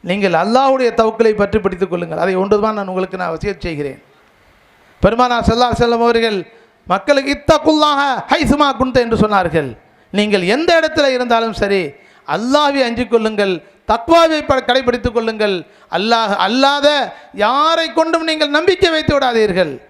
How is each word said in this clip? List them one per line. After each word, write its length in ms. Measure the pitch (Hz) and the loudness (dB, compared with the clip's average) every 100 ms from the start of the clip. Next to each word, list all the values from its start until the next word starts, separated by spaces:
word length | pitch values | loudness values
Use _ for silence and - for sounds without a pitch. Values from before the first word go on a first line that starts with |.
நீங்கள் 320 | 180 196 196 | -6 -2 0
அல்லாஹ்வுடைய 580 | 170 185 240 269 269 247 | 0 2 2 2 2 0
தவக்கலை 400 | 226 220 220 226 | 2 0 2 0
பற்றி 260 | 214 202 214 | 2 0 0
பிடித்துக் 300 | 196 185 185 | -2 -4 -4
கொள்ளுங்கள். 280 | 175 170 160 | -4 -6 -4
அதை 160 | 185 | -2
ஒன்றுதான் 400 | 185 196 208 220 | 0 0 0 0
நான் 140 | 214 196 | -4 -6
உங்களுக்கு 280 | 185 185 190 | -6 -6 -6
நான் 180 | 180 | -6
வசியத் 260 | 165 202 185 | -6 -6 -6
செய்கிறேன். 420 | 180 151 143 135 _ _ _ _ _ _ _ _ _ _ | -8 -8 -8 -10 _ _ _ _ _ _ _ _ _ _
பெருமானார் 420 | 185 226 247 240 | 0 2 0 2
ஸல்லல்லாஹு 280 | 220 226 247 | 0 2 0
அலைஹி 100 | 233 | 2
வஸல்லம் 260 | 233 233 233 | 0 2 2
அவர்கள் 440 | 233 226 202 175 - _ _ - | 2 0 -2 -8 -16 _ _ -4
மக்களுக்கு, 460 | 190 196 277 269 | -4 2 0 0
"இத்தகுல்லாஹ 680 | 285 - 311 311 311 302 285 277 233 - | -4 2 2 4 2 2 2 0 -2 -2
ஹைசுமா 420 | 311 294 294 285 254 | 0 2 2 2 2
குன்த" 140 | 254 | 0
என்று 220 | 254 233 220 | 0 0 2
சொன்னார்கள். 540 | 214 202 180 160 139 110 _ _ _ | 2 2 0 -2 -4 -8 _ _ _
நீங்கள் 320 | 190 208 202 | -2 0 0
எந்த 280 | 175 233 339 330 | 0 0 2 2
இடத்துல 240 | 311 320 | 2 0
இருந்தாலும் 480 | 277 254 247 233 226 | 0 0 0 0 -2
சரி, 420 | 214 202 196 156 - _ _ - 156 | -4 -2 0 -2 -10 _ _ -6 -4
அல்லாஹ்வை 460 | 233 285 294 277 247 | 0 2 2 0 -2
அஞ்சிக் 240 | 233 233 | -2 -2
கொள்ளுங்கள், 400 | 226 220 214 202 175 - _ - | 0 0 -2 -2 -2 -8 _ -4
தக்வாவை 480 | 214 - 330 330 311 294 | -4 2 4 4 2 0
ப-, 140 | 269 254 | -2 0
கடைபிடித்துக் 480 | 247 254 240 240 233 | 0 0 -2 -2 -4
கொள்ளுங்கள். 400 | 226 220 208 185 156 _ _ 170 | -4 -2 -2 -2 -8 _ _ -4
அல்லாஹ் 360 | 214 233 220 196 185 | 0 0 0 -2 0
அல்லாத 420 | 240 269 285 285 294 214 - - 190 | 2 2 2 0 0 -4 -10 -20 -2
யாரை 420 | 208 269 311 330 320 320 | 0 2 0 0 -2 -2
கொண்டும் 300 | 320 330 330 | 0 0 -2
நீங்கள் 240 | 311 294 294 | -2 0 0
நம்பிக்கை 320 | 349 359 359 320 | 0 2 2 2
வைத்து 160 | 311 285 | 0 0
விடாதீர்கள். 560 | 269 233 214 180 165 131 - | 2 2 0 0 -2 -4 -16